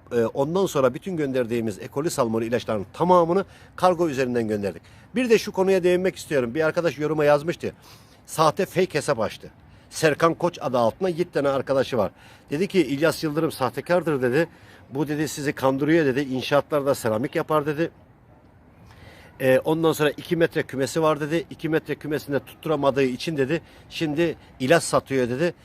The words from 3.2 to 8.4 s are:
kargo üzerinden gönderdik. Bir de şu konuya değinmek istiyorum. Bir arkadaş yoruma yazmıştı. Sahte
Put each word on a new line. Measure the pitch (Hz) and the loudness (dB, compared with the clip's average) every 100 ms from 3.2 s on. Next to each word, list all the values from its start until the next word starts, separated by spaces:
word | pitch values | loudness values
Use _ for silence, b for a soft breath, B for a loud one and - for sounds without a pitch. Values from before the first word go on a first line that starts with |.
| 165 180 - B B - | 6 0 -2 B B 0
kargo | 180 170 170 | 2 4 0
üzerinden | 131 131 120 113 | 0 0 0 0
gönderdik. | 107 98 87 b b b | -2 -4 -8 b b b
Bir | - 254 | -4 2
de | 220 | 2
şu | - | 2
konuya | 190 190 190 | 0 2 4
değinmek | 175 180 185 - | 4 2 0 -4
istiyorum. | - 147 123 | -2 -2 0
Bir | 131 156 | 0 0
arkadaş | 165 165 135 | 2 -2 -2
yoruma | 151 156 | -2 2
yazmıştı. | 147 147 156 165 113 - b b b b - | 4 4 2 -4 -6 -10 b b b b -12
Sahte | - | 2